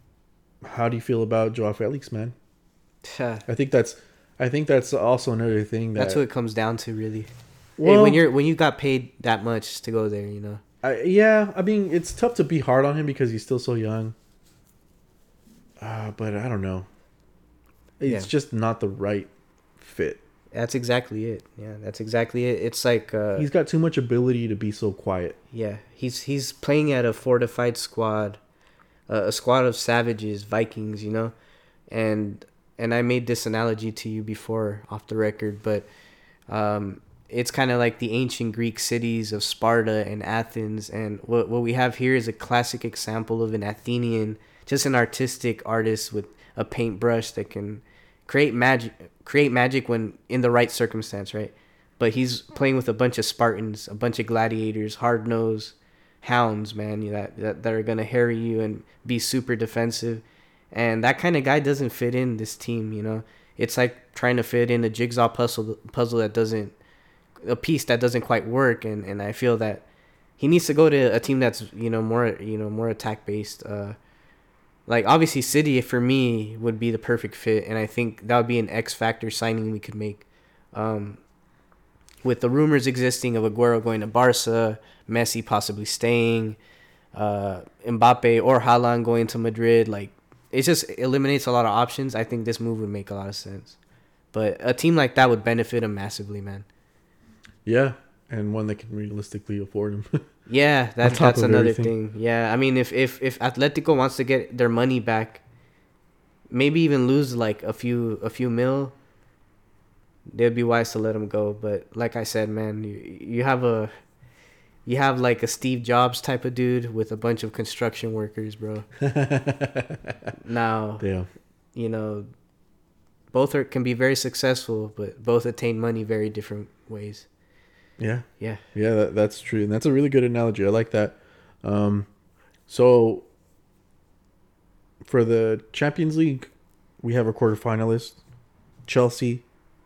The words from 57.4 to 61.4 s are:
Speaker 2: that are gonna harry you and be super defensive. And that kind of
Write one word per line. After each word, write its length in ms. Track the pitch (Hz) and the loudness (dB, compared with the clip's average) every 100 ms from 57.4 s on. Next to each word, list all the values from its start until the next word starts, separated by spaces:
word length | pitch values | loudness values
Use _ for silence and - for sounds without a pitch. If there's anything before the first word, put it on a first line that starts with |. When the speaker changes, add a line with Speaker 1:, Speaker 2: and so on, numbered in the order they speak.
| 107 80 | -6 -4
Speaker 2:
that 100 | 113 | -4
are 80 | 110 | -2
gonna 220 | 110 113 | -2 -2
harry 320 | 107 123 120 113 | -2 0 2 0
you 220 | 117 110 | -2 -2
and 220 | 110 107 - _ | -2 -6 -12 _
be 140 | 113 120 | -6 -4
super 360 | - 135 - 117 | -2 -2 -2 -2
defensive. 640 | 113 120 117 113 117 113 - _ _ _ _ | -2 -2 -2 -2 -6 -8 -12 _ _ _ _
And 320 | - 117 113 | -4 -2 2
that 140 | 120 135 | 0 2
kind 180 | 175 | 2
of 80 | 165 | 2